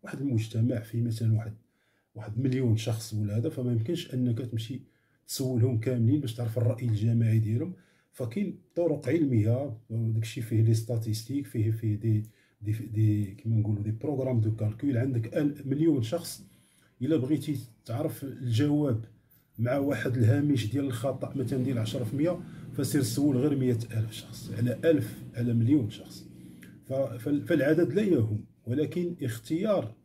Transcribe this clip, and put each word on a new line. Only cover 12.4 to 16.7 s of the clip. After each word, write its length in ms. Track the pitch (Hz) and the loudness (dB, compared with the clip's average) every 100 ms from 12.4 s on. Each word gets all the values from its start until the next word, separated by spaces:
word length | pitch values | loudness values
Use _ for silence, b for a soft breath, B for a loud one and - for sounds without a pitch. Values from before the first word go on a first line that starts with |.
| b b | b b
دي، 100 | 104 | -6
دي، 520 | 107 107 107 107 104 | -4 -4 2 4 4
كيما 320 | 98 - 113 110 | -2 -4 0 2
نقولوا، 260 | 107 101 | 2 0
دي 80 | 104 | -2
programme 500 | 110 160 135 131 123 | -4 -2 -2 2 2
دو 160 | 107 110 | 2 0
calcul. 400 | 107 - 143 117 | -2 0 0 0
عندك 380 | 139 120 110 170 | 0 0 -2 0
ال-، 320 | 147 143 131 | 0 -2 -4
مليون 340 | 139 165 139 | 2 4 4
شخص، 420 | 110 170 - - - b b | 0 -4 -6 -14 -18 b b